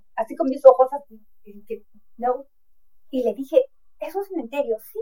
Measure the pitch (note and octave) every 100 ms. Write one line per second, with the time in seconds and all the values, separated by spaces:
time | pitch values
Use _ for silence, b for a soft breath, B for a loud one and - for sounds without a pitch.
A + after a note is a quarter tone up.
0 | - - A3+ C4+ D4 C4+ C4+ B3+ B3+ C#4+
1 | C#4+ A3 - - - G3+ - G#3+ - -
2 | - - A#3+ B3+ C#4 _ - - - -
3 | - C4 B3 - C4+ D4+ C4 - - -
4 | D4+ F4+ G4 F#4 A#3 C#4 A#3 A3 - G#4